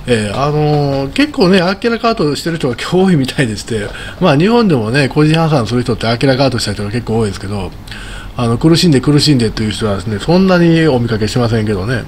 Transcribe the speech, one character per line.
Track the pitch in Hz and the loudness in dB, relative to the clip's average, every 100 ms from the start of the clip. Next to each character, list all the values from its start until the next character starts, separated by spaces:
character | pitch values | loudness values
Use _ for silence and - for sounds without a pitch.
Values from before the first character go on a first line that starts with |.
え | - 117 104 | 0 0 0
ー、 | 101 | -2
あ | 143 | -2
の | 147 151 147 143 139 139 | 0 0 0 0 -2 -2
ー、 | |
結 | - 294 | -2 -2
構 | 285 180 | 2 2
ね、 | 196 | 4
あ | 190 | 2
っ | 196 | -2
け | 233 | -2
ら | 226 | 0
か | 233 | -2
ん | 226 | 0
と | 151 | -2
し | 135 | -2
て | 170 | -4
る | 165 | -4
人 | 139 | -4
が | |
今 | 117 - | -4 -2
日 | 180 | 2
多 | 190 | 4
い | 165 | 2
み | 127 | 0
た | - | -2
い | 127 | -2
で | 104 | -4
し | |
て、 | - 110 104 - - - | -6 -6 -6 -10 -14 -2
ま | 180 | 2
あ、 | 139 | 4
日 | 190 | 4
本 | 240 214 | 4 2
で | |
も | 135 110 | 2 0
ね、 | 135 131 | 0 0
個 | 151 | 2
人 | 151 160 | 2 2
破 | 160 | 2
産 | 147 107 | 0 0
す | |
る | 123 | -2
人 | 123 | -2
っ | 113 | -2
て | 113 | -2
あ | |
っ | 120 | 0
け | 139 | 0
ら | 127 | 2
か | 135 | 0
ん | |
と | 120 | 0
し | |
た | - | -4
人 | 101 | -6
が | 101 | -6
結 | 120 113 | -6 -2
構 | 113 | -2
多 | |
い | 107 | -2
で | |
す | 92 | -4
け | 95 | -8
ど、 | 101 90 - - - - - - - | -8 -8 -12 -16 -14 -14 -14 -12 -4
あ | 120 | -2
の、 | 117 | 2
苦 | 160 165 | 4 4
し | 175 | 4
ん | |
で | 131 | 4
苦 | 131 147 | 4 2
し | 151 | 4
ん | 131 | 2
で | 113 | 0
と | - | -2
い | 107 | -4
う | |
人 | 92 110 | -2 -2
は | 98 | -2
で | |
す | 98 | -4
ね、 | 101 | -4
そ | - 175 | 2 2
ん | 190 | 4
な | 175 | 4
に | 170 165 160 | 4 4 2
お | 127 | 2
見 | 117 | 0
か | 107 | -2
け | 107 | 0
し | 123 | 0
ま | 117 | 0
せ | 113 | 0
ん | 107 | 0
け | |
ど | 98 101 | -2 -2
ね。 | 123 | -4